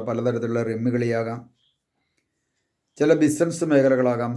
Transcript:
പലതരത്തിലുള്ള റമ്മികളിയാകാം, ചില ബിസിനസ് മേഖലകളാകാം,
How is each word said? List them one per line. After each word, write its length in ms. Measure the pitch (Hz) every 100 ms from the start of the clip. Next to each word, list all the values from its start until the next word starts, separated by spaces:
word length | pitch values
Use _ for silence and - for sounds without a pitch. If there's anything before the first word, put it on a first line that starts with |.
| 110
പലതരത്തിലുള്ള 520 | 117 120 117 113 117 113
റമ്മികളിയാകാം, 720 | 113 123 123 120 113 113 120 - _ _ _ _ _ _ _ _ _ _ _ _ _ _ -
ചില 140 | 147 156
ബിസിനസ് 440 | 151 - 170 165 160
മേഖലകളാകാം, 600 | 143 135 127 127 117 120